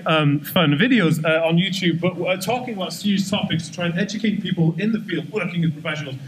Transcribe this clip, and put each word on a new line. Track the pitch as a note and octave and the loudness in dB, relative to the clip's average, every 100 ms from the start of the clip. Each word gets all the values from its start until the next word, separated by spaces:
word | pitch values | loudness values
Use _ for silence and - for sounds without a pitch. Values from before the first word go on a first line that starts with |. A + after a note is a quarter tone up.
um, | - D#3+ D3 C#3+ | 0 2 4 2
fun | - F#3 D#3 C#3+ | 2 2 4 4
videos, | A#3+ B3 E3 D3+ | 4 4 4 2
uh, | D#3+ D#3+ E3 | 2 2 2
on | E3+ | 2
YouTube, | F#3+ F#3 F3+ D#3+ | 2 0 0 0
but, | F3+ F3 | 0 -2
uh, | F3+ F#3 | -2 -2
talking | - B3 B3 | -2 -4 -4
about | G3+ E3+ | -6 -6
serious | - G#3 G3 - | -4 0 0 0
topics | G3+ G#3 E3 - | -2 0 -2 -4
to | |
try | - F3 | -4 -2
and | E3+ | -2
educate | G#3 G#3+ A3 - | -2 -2 -2 -2
people | F3+ - D#3+ D#3+ | -2 2 2 2
in | G#3 | 0
the | G#3+ | -2
field, | - D#3 C#3+ | -2 -6 -4
working | G#3 E3 E3+ | -4 -4 -2
as | D#3+ | -2
professionals, | - D#3+ D3+ C3+ C3 | -2 -6 -6 -8 -10